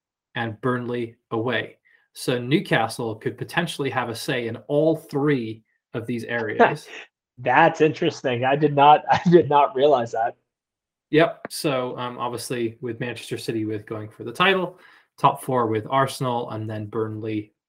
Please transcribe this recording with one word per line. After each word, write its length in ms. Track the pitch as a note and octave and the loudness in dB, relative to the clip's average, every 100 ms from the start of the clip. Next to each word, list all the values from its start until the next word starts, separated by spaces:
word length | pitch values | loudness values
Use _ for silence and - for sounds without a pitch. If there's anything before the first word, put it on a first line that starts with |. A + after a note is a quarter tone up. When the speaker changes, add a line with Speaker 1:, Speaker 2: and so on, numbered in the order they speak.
| _ _ _ B2 | _ _ _ -8
Speaker 1:
and 240 | A#2 G#2+ | -8 -4
Burnley 540 | C3 B2 A#2+ B2 A2+ - _ | -2 -2 -4 -6 -6 -12 _
away. 460 | A2+ A#2+ A2+ A2+ - _ _ _ | -4 -2 -2 -4 -12 _ _ _
So 260 | - - B2 | -8 -4 -2
Newcastle 760 | B2 F3 - C#3+ A2 - A#2 G#2+ | 0 0 2 2 2 -4 -6 -6
could 220 | B2+ - | -8 -8
potentially 520 | - E3+ E3 - C3+ | -6 -4 -4 -4 -4
have 180 | B2+ A#2 | -4 -4
a 60 | A2 | -6
say 320 | - B2+ A#2 | -4 -4 -4
in 80 | A2+ - | -8 -2
all 280 | D3 D#3 D#3 | 2 2 0
three 680 | - C#3+ D3 C3+ A2 A2 _ _ _ | -4 -2 0 0 -2 -10 _ _ _
of 120 | A#2+ A2+ | -8 -6
these 160 | A#2 G#2+ | -6 -4
areas. 640 | A#2 G#2+ A2+ A3 D3+ - - - | -4 0 2 2 2 -10 -18 -20
Speaker 2:
<laughs> 240 | _ _ - | _ _ -6
That's 440 | B2 C3+ D#3+ D#3+ | 2 4 4 4
interesting. 640 | D3+ - E3 - C3+ A#2+ B2+ | 2 2 -4 -2 -4 -2 0
I 100 | C#3+ | 2
did 200 | D3+ C#3+ | 2 6
not, 280 | C#3+ D3+ - | 8 8 6
<laughs> 40 | |
I 100 | C3+ F3+ | 2 6
did 200 | E3+ C#3 | 6 6
not 260 | D3 C#3 B2+ | 4 4 4
realize 360 | D3 C3 A#2 | 4 4 0
that. 240 | A2+ A#2 - _ _ _ _ _ _ _ | -4 -4 -6 _ _ _ _ _ _ _
Speaker 1:
Yep. 340 | D3+ E3 - - | 2 2 0 -12
So, 480 | - D#3+ C3 B2+ B2+ | -6 -2 -2 -4 -6
um, 200 | B2 B2 | -8 -6
obviously 600 | B2 A#2+ - B2 A2+ A2+ | -6 -6 -6 -4 -4 -4
with 180 | B2 A2+ | -8 -6
Manchester 380 | B2 A2+ - A2+ | -8 -8 -10 -8
City 280 | - A2+ G#2+ | -4 -4 -4
with 200 | G#2+ - | -6 -8
going 240 | A2 G#2+ | -10 -12
for 140 | - | -14
the 80 | A2+ | -6
title, 460 | A#2 F#3 F#3+ E3+ - - _ _ - | 0 2 2 -2 -10 -20 _ _ 2
top 260 | C#3 - | 2 2
four 240 | - B2+ A2 | -2 0 0
with 180 | A2 G#2 | -2 0
Arsenal, 600 | C3+ C3+ - C3 A#2+ A#2+ | 0 0 -2 -4 -4 -6
and 200 | A2 A2 | -8 -8
then 180 | G#2+ G#2 | -8 -6
Burnley, 640 | A2+ A2 G#2+ A2 G#2+ G#2 _ | -4 -4 -6 -6 -6 -8 _